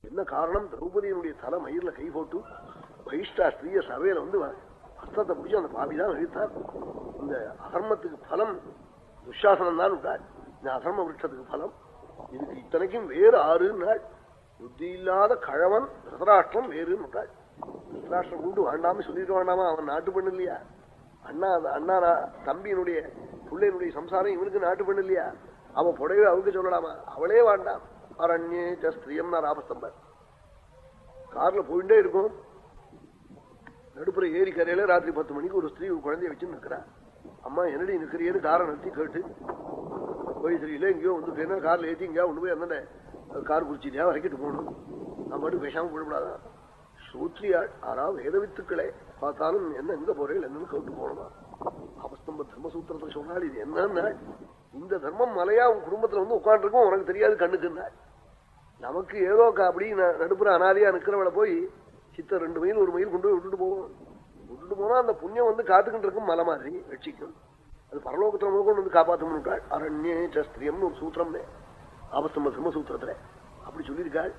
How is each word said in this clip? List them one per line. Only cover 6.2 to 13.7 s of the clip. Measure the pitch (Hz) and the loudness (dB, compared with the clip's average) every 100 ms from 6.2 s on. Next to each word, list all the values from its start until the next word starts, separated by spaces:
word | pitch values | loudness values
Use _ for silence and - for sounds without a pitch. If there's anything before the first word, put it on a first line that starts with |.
| - - 208 - - - - - - - | -4 -4 -6 -6 -12 -12 -12 -12 -12 -10
இந்த | 143 131 107 - - | -6 -6 -8 -12 -6
அதர்மத்துக்கு | 170 214 214 175 147 - | -6 -2 -2 -2 -10 -6
பலம் | 160 220 190 - - - - - - - | -2 -2 -4 -12 -20 -20 -20 -20 -20 -18
துஷாசனம் | - 208 190 175 165 | 2 4 6 4 2
தான் | 190 | 0
விட்டார். | 190 - - - - - - | 0 -4 -8 -10 -20 -20 -12
இந்த | 135 | -6
அதர்ம | 131 165 202 | -4 -4 -4
விருட்சத்துக்கு | 170 - 156 131 127 | -4 -6 -10 -10 -12
பலம் | 143 180 - - - - - - | -10 -10 -12 -20 -20 -20 -20 -16
இதுக்கு | - - 131 | -12 -12 -12
இத்தனைக்கும் | - 165 185 233 185 | -2 0 0 -4 -6
வேறு | 151 214 233 | 6 8 8
ஆறு | 151 170 185 | 6 4 4